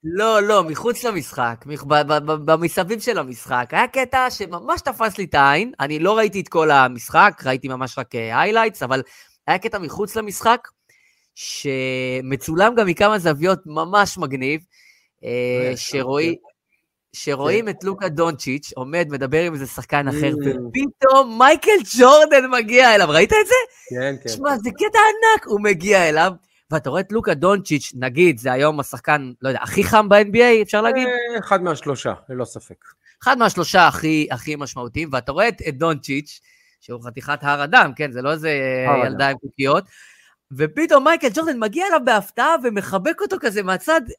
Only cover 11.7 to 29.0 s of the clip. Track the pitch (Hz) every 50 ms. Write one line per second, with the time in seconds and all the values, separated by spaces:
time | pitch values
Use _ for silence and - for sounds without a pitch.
11.7 | 131 131 131 131 127 127 131 127 127 127 131 131 139 131 - - 160 170 196 226
12.7 | 247 233 214 185 170 - 202 208 214 208 170 - 151 139 160 185 190 190 190 160
13.7 | 151 160 160 170 196 208 202 180 - 185 165 139 135 135 131 135 151 160 170 _
14.7 | _ _ _ _ _ _ _ _ _ _ - 120 120 123 123 123 123 127 127 127
15.7 | 127 123 - - - 135 127 127 135 147 160 170 170 - _ _ _ _ _ _
16.7 | _ _ _ _ _ _ _ _ _ - - 151 143 131 139 151 185 220 233 214
17.7 | 175 - 175 196 196 190 196 180 151 151 165 165 156 127 - 135 127 147 - -
18.7 | - 135 127 135 156 175 175 147 143 135 135 131 143 156 175 175 160 139 135 127
19.7 | - - 131 _ 156 143 143 135 139 151 151 139 - 147 139 139 131 127 123 120
20.7 | - 262 277 285 _ _ 262 269 262 269 269 240 220 226 247 269 320 - - 415
21.7 | 427 370 233 - - 240 247 254 285 302 302 302 311 269 254 262 254 247 226 208
22.7 | 240 247 262 240 220 202 185 151 147 160 196 - 427 427 427 - 494 508 494 480
23.7 | _ _ _ 508 - 123 131 - 139 127 - 120 110 - 269 285 277 240 202 240
24.7 | - - - 427 415 427 427 440 415 440 453 453 440 - - 269 220 202 208 208
25.7 | 202 156 170 202 202 190 175 160 151 156 165 190 185 - _ _ _ _ _ _
26.7 | 156 156 - 135 131 180 190 196 208 226 220 214 170 143 165 185 202 202 - -
27.7 | 156 143 - - - 127 127 131 120 147 170 156 143 113 117 135 127 131 143 151
28.7 | 156 147 135 - - 120